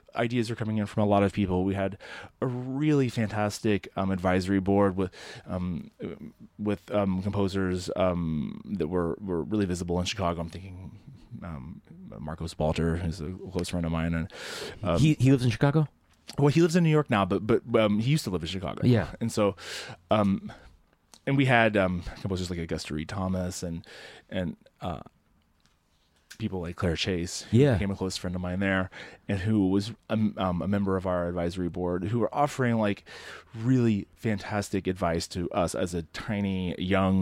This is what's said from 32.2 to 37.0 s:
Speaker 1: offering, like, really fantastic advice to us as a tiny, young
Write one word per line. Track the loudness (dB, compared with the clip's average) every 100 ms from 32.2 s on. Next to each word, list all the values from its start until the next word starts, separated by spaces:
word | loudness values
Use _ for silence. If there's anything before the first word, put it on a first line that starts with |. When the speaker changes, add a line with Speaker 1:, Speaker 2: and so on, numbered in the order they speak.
| 0 0
Speaker 1:
offering, | -2 0 0 2
like, | 2 -2 -8 -18 -16 -18 -16 -4
really | 2 4 4 2 -2 -6
fantastic | -4 -4 -2 -4 -2 -2 -2
advice | 0 0 0 -2
to | -4 -2
us | 0 0 0
as | -2 -4
a |
tiny, | -6 -10 -6 -2 -2 -2 -4 -4
young | 0 2